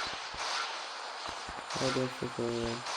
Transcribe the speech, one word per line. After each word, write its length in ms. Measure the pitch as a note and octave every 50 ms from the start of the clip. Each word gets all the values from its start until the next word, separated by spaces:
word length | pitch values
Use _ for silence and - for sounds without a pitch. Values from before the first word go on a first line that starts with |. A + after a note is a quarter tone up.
| - - - - - - - - - - - - - - - - - - - - - - - - - - - - - - - - - - - -
Hadi 260 | C3+ C3 B2+ C3 C3
hoşçakalın. 760 | B2+ - - B2+ B2 - - A#2+ A#2 A#2 A#2 A#2 A#2 A#2 A#2+ A#2+ - -